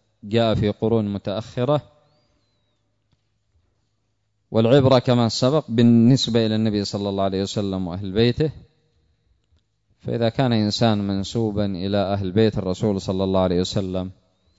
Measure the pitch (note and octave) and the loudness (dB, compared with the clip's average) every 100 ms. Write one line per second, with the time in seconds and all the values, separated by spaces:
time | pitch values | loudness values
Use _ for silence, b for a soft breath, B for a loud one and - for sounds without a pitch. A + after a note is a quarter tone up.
0 | _ _ G#2 A2+ A2+ G2+ G#2 G2+ A2 A2+ | _ _ -4 0 0 0 -2 -2 0 0
1 | G#2 G2+ - G2 - - B2+ D3 - _ | -2 -6 -8 -8 -8 -6 -2 -2 -4 _
2 | _ _ _ _ _ _ _ _ _ _ | _ _ _ _ _ _ _ _ _ _
3 | _ _ _ _ _ _ _ _ _ _ | _ _ _ _ _ _ _ _ _ _
4 | _ _ _ _ _ G#2+ A2+ C#3+ C3 B2+ | _ _ _ _ _ 0 4 4 6 4
5 | B2+ A#2+ A#2 - B2+ D3+ - A2+ A#2 A#2 | 4 2 2 0 0 0 0 4 6 6
6 | A#2 C3+ - A#2 A2 A2 A2 G#2 G2 G#2 | 6 4 2 0 0 0 0 -2 -2 -4
7 | G2+ G2 G2 F#2+ G2 - G2+ F#2+ F#2 F2+ | -4 -2 -2 -2 -4 -4 -4 -4 -6 -8
8 | G2+ F#2+ A#2+ A#2+ D3+ - - _ _ _ | -4 0 2 2 -4 -6 -18 _ _ _
9 | _ _ _ _ _ _ _ _ _ _ | _ _ _ _ _ _ _ _ _ _
10 | - A#2+ A#2 - C3+ A2+ G#2+ - A#2 G#2 | -8 -4 -2 0 0 0 0 0 0 0
11 | G2+ G2 F#2+ A#2 A2+ G2+ G2+ F#2 G2 G2+ | -2 -4 -6 -4 -4 -2 -4 -6 -4 -2
12 | F#2+ G2+ F#2+ F#2 A2 G#2 F#2 F2+ A2 G2 | -2 -4 -2 0 0 0 -4 -4 -2 -2
13 | - F#2+ F#2+ F#2+ F#2 F2+ F#2 A2 F#2+ F#2 | -4 -4 0 0 0 0 -2 -4 -6 -6
14 | F#2 F#2+ _ _ _ | -8 -12 _ _ _